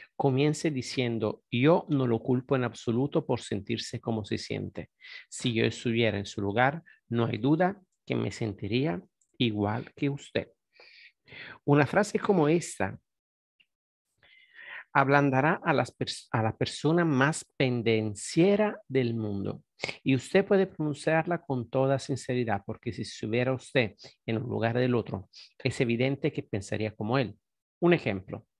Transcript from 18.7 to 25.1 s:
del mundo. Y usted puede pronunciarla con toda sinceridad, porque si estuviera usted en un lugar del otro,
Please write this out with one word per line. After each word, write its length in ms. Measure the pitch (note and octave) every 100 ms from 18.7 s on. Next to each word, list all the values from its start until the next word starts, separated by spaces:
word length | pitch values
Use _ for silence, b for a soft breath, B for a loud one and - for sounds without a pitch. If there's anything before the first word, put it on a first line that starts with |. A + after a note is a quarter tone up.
| - -
del 260 | C3+ A#2+
mundo. 480 | A#2 G#2+ G2+ G2 - _ - B B -
Y 100 | C3
usted 300 | - F#3+ G3
puede 220 | G3 F#3+
pronunciarla 760 | - D3+ C#3+ - D#3+ E3+ E3+
con 280 | - B2+ A2+
toda 300 | C3 C3+ C3+
sinceridad, 600 | - C3 - B2 A2+ G2+ -
porque 280 | A2 A#2+
si 80 | -
estuviera 520 | - - A2 A#2 B2
usted 420 | B2+ - C#3 G#2+ - B B -
en 120 | A2
un 60 |
lugar 340 | A2+ G#2+ A2+ A#2+
del 180 | B2+ A#2+
otro, 340 | -